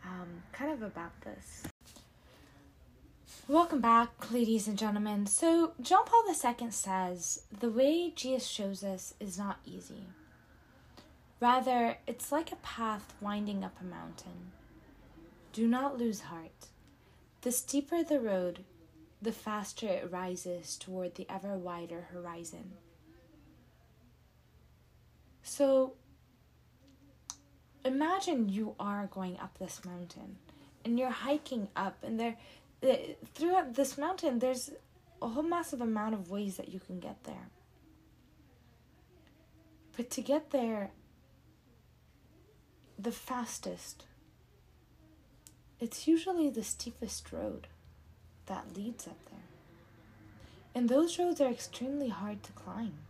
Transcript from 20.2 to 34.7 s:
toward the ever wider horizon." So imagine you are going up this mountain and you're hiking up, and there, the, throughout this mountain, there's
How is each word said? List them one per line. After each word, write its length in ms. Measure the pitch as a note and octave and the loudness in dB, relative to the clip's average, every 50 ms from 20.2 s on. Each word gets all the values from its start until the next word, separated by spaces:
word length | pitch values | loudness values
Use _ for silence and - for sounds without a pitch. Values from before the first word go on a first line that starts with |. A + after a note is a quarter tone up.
| F#3 F#3 F3+ F3+ - F3+ F3 F3 E3+ - - - | -4 -4 -4 -6 -6 -6 -6 -6 -6 -10 -10 -10
toward 380 | - F#3 F#3 F#3 F3+ F3 F3 | -10 -8 -6 -4 -4 -6 -6
the 100 | - F3+ - | -8 -10 -8
ever 280 | - F#3+ F#3+ G3+ G3+ F#3+ | -8 -8 -6 -6 -6 -4
wider 520 | F3+ F3+ F3 F3 E3+ E3 E3+ E3+ F3+ F3 F3+ | -4 -6 -6 -8 -8 -8 -10 -10 -12 -12 -12
horizon." 600 | F3 F3 F3 E3+ E3+ E3+ E3+ - E3 D#3+ F#3 F#3 - - - - - - - - - - - - - - - - - - - _ _ - - - - - - - - - - _ _ - _ _ - - - - - - - _ - - - _ - - - - - | -12 -10 -10 -10 -10 -12 -12 -12 -14 -16 -16 -16 -18 -20 -20 -20 -20 -20 -20 -20 -20 -20 -20 -20 -20 -20 -20 -20 -20 -20 -20 _ _ -20 -20 -20 -20 -20 -20 -20 -20 -20 -20 _ _ -20 _ _ -20 -20 -20 -20 -20 -20 -20 _ -20 -20 -20 _ -20 -20 -20 -20 -20
So 520 | - - - - C#4+ C4+ C4+ C4 C4 C4 - - - - - - - _ _ _ _ _ _ _ _ - _ - - - - - - - - _ - - - - - _ - - _ _ _ - - | -16 -14 0 4 4 6 8 6 6 4 0 -12 -20 -20 -20 -20 -20 _ _ _ _ _ _ _ _ -20 _ -20 -20 -20 -20 -20 -20 -20 -20 _ -14 -14 -14 -14 -14 _ -20 -20 _ _ _ -4 -2
imagine 640 | C4 C4 C#4 D4+ D#4+ F4+ F#4+ F#4+ F#4 E4 B3+ A3+ G3+ | 0 2 2 4 4 2 2 2 2 2 2 4 2
you 260 | F#3+ G#3 A3 G#3+ - - | 2 0 0 -2 -4 -4
are 280 | - G3+ G3+ G3+ G#3 F#3+ | -4 -2 -2 -2 -4 -4
going 320 | - G3 F#3 F#3 F3+ - | -4 -4 -4 -4 -4 -6
up 180 | F#3+ F#3 - - | -10 -12 -10 -10
this 260 | F#3+ F3 - - - | -10 -8 -8 -10 -12
mountain 540 | F3+ F3+ F3+ F3 F3 - - - F#3+ F#3+ - - - - - - - - - - | -12 -10 -10 -12 -12 -12 -14 -14 -14 -16 -16 -18 -20 -20 -20 -20 -20 -20 -10 -2
and 140 | A3+ A#3 A#3+ | 2 2 2
you're 100 | C4 B3+ | 2 2
hiking 580 | A#3 - - C4 C#4+ D4+ - - C4 A#3+ G3+ G3 - | -2 -2 0 0 0 0 0 -4 -6 -4 -4 -4 -4
up, 220 | - F#3+ F#3+ F#3 - - | -2 -4 -4 -4 -6 -8
and 160 | - A3+ A3 | -6 -2 -2
there, 180 | A#3 A#3 A3+ - - - - - - - - - | -2 -2 -4 -6 -14 -20 -20 -20 -20 -20 -16 0
the, 340 | - C4+ B3+ - - - - - - - - | 4 4 4 4 2 -6 -10 -12 -14 -18 -6
throughout 400 | - D4 F4 F4+ F#4 F4 C4+ A#3 | -2 2 4 4 4 4 2 2
this 240 | B3+ C#4 C4+ - - | 2 2 2 2 -2
mountain, 400 | C#4+ D#4+ F#4+ F#4 - D#4+ B3 A#3 | -2 -2 -2 0 0 0 2 2
there's 320 | A#3 B3+ C4 B3 - - | 2 2 0 0 -4 -8